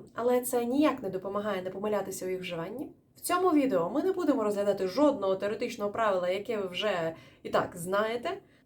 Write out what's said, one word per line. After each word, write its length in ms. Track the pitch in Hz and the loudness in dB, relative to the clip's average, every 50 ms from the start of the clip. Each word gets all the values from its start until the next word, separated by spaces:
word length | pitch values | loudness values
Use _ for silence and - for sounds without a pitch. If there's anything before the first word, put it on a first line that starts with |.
| - - - | -10 -12 -6
але 280 | - 233 247 247 247 | -2 2 4 4 4
це 240 | 247 - - 240 233 | 2 2 0 0 2
ніяк 380 | 233 254 294 302 285 254 - - | 2 2 4 4 4 2 0 -4
не 60 | 185 | -4
допомагає 520 | 175 185 - 196 202 208 208 214 196 185 | -4 -4 -4 -4 -4 -2 -2 -2 -2 -4
не 80 | 185 190 | -4 -6
помилятися 560 | - 196 208 214 208 196 196 190 185 - 185 | -6 -4 -2 0 0 0 -2 -4 -6 -6 -4
у 40 | 185 | -4
їх 120 | 185 185 | -4 -4
вживанні. 480 | 180 175 175 165 165 190 226 262 - - - _ _ _ _ | -6 -6 -6 -6 -6 -6 -6 -8 -10 -12 -14 _ _ _ _
В 60 | - | -8
цьому 280 | - - 349 359 370 370 | -4 0 0 2 4 4
відео 400 | 320 294 269 - 190 175 165 180 | 4 4 4 4 4 2 2 0
ми 140 | 220 294 - | 0 0 0
не 80 | 381 | 0
будемо 320 | 370 359 349 302 262 226 214 | 0 2 2 2 2 2 2
розглядати 440 | 208 202 202 202 208 196 196 190 | 0 0 2 2 2 2 2 0
жодного 480 | 185 180 247 294 294 - - 196 190 190 | 0 2 4 4 4 4 2 0 0 0
теоретичного 560 | 190 202 202 220 - 247 240 - - 202 208 | 0 -2 -2 -2 -2 -4 -6 -4 -4 -4 -4
правила, 380 | 202 226 226 208 190 180 175 180 | -2 0 2 2 2 2 2 0
яке 280 | 185 202 202 - 226 | 0 -2 -2 -4 -2
ви 100 | 208 196 | -2 -2
вже 480 | 180 180 180 208 214 190 175 165 165 165 - - - - _ - | -4 -4 -2 -2 0 0 0 -2 -2 -4 -8 -12 -20 -18 _ -6
і 60 | 214 | -2
так 220 | 202 190 - - - | 0 0 0 0 -4
знаєте. 540 | 170 170 185 190 202 220 220 233 240 233 339 392 403 - _ _ _ _ | -8 -4 -2 0 2 2 0 -2 -4 -4 -6 -6 -8 -10 _ _ _ _